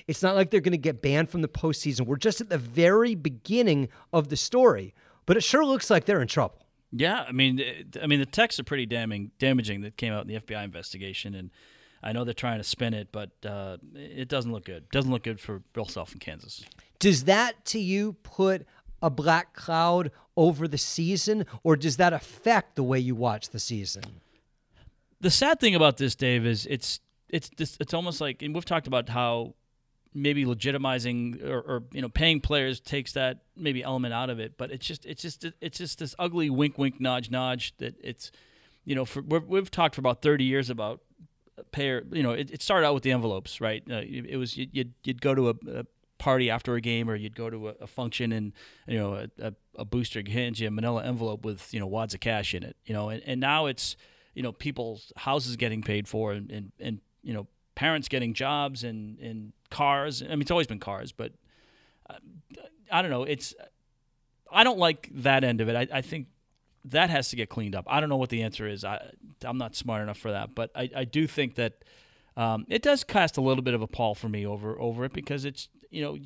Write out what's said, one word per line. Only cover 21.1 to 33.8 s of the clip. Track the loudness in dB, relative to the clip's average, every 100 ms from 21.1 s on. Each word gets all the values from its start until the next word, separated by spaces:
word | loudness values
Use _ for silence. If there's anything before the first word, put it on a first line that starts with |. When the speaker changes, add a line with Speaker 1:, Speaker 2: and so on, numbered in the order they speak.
| 0 2 0 -2 0
Speaker 1:
or | 4 4
does | 4 4
that | 4
affect | 4 -4 0 4 4 2 -2
the |
way | 2 2
you | 2 2
watch | 0 0 -6
the | -8
season? | -4 -4 -4 -8 -12 -16 _ _ _ _ _ _ -20 _ _ _
Speaker 2:
The | 2
sad | 4 6 6
thing | 6 8
about | 6 6
this, | 0 2
Dave, | 2 4 2
is | 0 -2
it's, | -6 -4 -8 _ _ _
it's | -6 -6 -6
this, | -8 -6
it's | -4
almost | -2 -4 -4
like, | -6 -6
and | -6
we've | -6 -2
talked | -2 0
about | 0 0
how | 0 0 0 -4 -12 _ _ _ _ _
maybe | -2 0 2
legitimizing | 0 0 -2 -2 0 -2 -2 -2 -4 -6 -4
or, | -4
or, | -4 -6 -6
you | -8
know, | -4
paying | 2 2 4
players | 2 0 0 -4
takes | -6 -6 -4
that | -2 -2 -4 _ -6
maybe | -4 -2